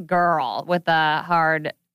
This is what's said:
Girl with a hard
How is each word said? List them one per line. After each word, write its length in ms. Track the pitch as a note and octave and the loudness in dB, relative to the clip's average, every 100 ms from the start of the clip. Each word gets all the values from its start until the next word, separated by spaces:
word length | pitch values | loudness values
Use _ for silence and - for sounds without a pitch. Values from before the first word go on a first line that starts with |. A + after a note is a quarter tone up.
| E3 | -2
Girl 580 | F3+ F3 D#3+ B2+ G#2+ D#3 | 0 2 2 0 -4 -2
with 200 | F3 E3+ | -2 0
a 360 | D#3+ D#3 D3+ | 2 2 0
hard 500 | E3+ E3+ D#3+ D#3+ D3 - _ | 0 0 2 0 -4 -12 _